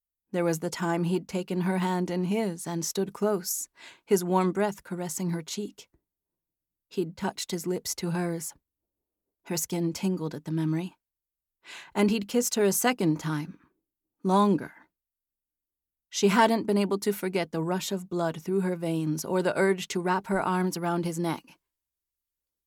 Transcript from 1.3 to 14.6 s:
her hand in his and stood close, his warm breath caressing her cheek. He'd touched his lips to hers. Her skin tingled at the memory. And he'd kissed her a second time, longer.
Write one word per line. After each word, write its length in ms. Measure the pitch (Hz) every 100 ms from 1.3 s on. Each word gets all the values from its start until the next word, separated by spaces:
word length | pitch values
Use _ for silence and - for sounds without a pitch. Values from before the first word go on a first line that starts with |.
| 185 185 185
her 160 | 180 185
hand 320 | 185 180 180
in 140 | 180
his 420 | 180 214 208 170 170
and 180 | 170
stood 280 | 170 196 196
close, 540 | - 208 196 180 - - _ - -
his 200 | - 196
warm 280 | 180 185 185
breath 300 | 190 208 202
caressing 480 | - 180 175 - 180
her 120 | 170
cheek. 460 | 160 - 202 - - _ _ _ _ _ _ _ _ _ _
He'd 280 | - 165 190
touched 360 | 196 - -
his 140 | 180 165
lips 280 | 175 -
to 160 | - 175
hers. 420 | 175 175 170 160 - _ _ _ _ _ _ _ _ -
Her 100 | 185
skin 360 | - 175 165
tingled 420 | 160 190 185 160
at 100 | 151
the 80 | 156
memory. 460 | 160 156 160 180 _ _ _ _ _ _ _ - - -
And 160 | 202 208
he'd 180 | 220 202
kissed 280 | 240 240 226
her 80 |
a 80 | 202
second 480 | 185 247 247 170 156
time, 380 | 160 151 165 - _ _ _ _ _ _
longer. 640 | 185 196 208 160